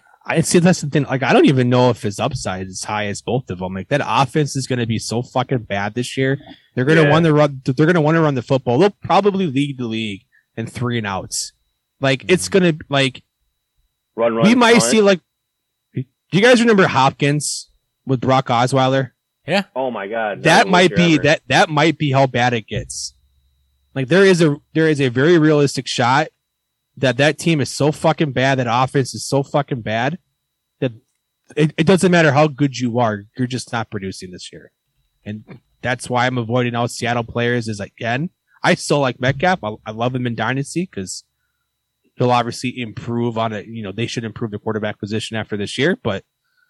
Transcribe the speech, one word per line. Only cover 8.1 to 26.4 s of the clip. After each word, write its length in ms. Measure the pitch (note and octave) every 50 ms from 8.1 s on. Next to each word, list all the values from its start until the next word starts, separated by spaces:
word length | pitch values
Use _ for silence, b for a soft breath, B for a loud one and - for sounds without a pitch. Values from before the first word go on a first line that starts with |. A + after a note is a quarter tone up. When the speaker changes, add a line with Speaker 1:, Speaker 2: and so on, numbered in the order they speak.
| E3 E3
Speaker 1:
run 120 | D#3 D3 C#3
the 80 | B2
football. 360 | - - C#3 B2+ - B2+ A#2+ D3
They'll 100 | F#3+ G3+
probably 560 | - _ - - E3 F#3+ G3 G#3 F#3+ G3 F#3+
lead 300 | D3+ B2 C3+ D3 C#3+ C3+
the 100 | B2+ B2
league 360 | A2+ A2 A2+ A2+ G#2 G2 F#2+ _ _ _ _ _ _ _
in 100 | A2+ A2
three 320 | - - - B2 B2 A#2+ A#2
and 80 | G#2+
outs. 460 | G2+ F#2+ F#2 - - - - - - - _ _ _ _ _ _ _ _ -
Like, 240 | C3+ C3+ C3+ B2+ - -
it's 200 | F3+ F3 - -
Speaker 3:
Mm-hmm. 100 | - G3 F3+
Speaker 1:
gonna, 140 | E3+ D#3 D#3+ - -
like, 340 | C#3 C#3 C3+ C3 - - _ _ _ _ _ _ _ _ _ _ _ _ _ _ _ _ _ _ -
Speaker 2:
Run, 180 | A2 A#2 A#2 A2+
run, 100 | A2+ A#2
Speaker 1:
we 80 | G#3 B3
might 240 | B3+ A#3+ A3+ A#3+ A#3
Speaker 2:
punt. 40 | -
Speaker 1:
see, 160 | - A3+ A3
like, 200 | G3+ G3+ G3 E3 _ _ _ _ _ _ _ _ _ _ _ _ _ _ -
do 100 | C3 C3 _ _ _ _ _
you 80 | D3+ F#3+
guys 180 | G#3 B3 B3+ A3+
remember 260 | A#3 A#3 G#3+ F#3+ F3
Hopkins 840 | B2+ - C3+ C3 C#3 - - D3 C#3+ D3 D3 - - - - - _ _ _ _ _ _ _ -
with 140 | C3 C3+ A#2+
Brock 280 | A#2+ B2+ C3 C3 - -
Osweiler? 640 | A#2+ A#2 B2+ B2 C#3 C3 C3 C3 C3+ C3+ C3 A#2 _ _ _ _ _ _ _
Speaker 3:
Yeah. 180 | C#3 F#3 G3+ F#3+ _ -
Speaker 2:
Oh 160 | B2+ C3 B2+
my 160 | A#2 G#2 G2
God. 320 | G2+ A2+ A2+ A2 G#2 F#2+ -
Speaker 1:
That 40 | C3
Speaker 2:
That 200 | D#3+ E3+ G#3 A3+
was 60 | F#3+
Speaker 1:
might 180 | F#3 F3+ F#3 F3
Speaker 2:
year 60 | -
Speaker 1:
be 180 | F3 F3 E3 D#3
Speaker 2:
ever. 80 | C#3 -
Speaker 1:
that, 160 | C#3+ - - _ -
that 220 | B2+ E3 G#3 F3+
might 260 | D3+ D3 D#3 E3 D3 -
be 120 | D#3 C#3
how 140 | C3 C3+ C#3
bad 260 | C3 B2+ A#2+ B2 B2
it 140 | A#2+ A2+ G#2
gets. 480 | - - - - - - - - - - _ _ _ _ _ _ _ _ _ _ _ _ _ _ _ -
Like, 120 | C3+ C3 A#2
there 160 | E3 F#3+ G3
is 160 | F#3+ F#3 D#3+
a, 140 | E3 D3+ C#3+ - _ _ -
there 140 | D#3 D#3+ D#3
is 120 | D#3 C3+
a 80 | C#3 B2+
very 300 | A2+ C3 C#3 E3+ F3+ D#3+
realistic 480 | D3+ D#3 D3+ D3 C#3+ C#3 - C#3+ B2 -
shot 400 | - - A#2+ A#2+ C3 D3 D#3+ D#3+ _ _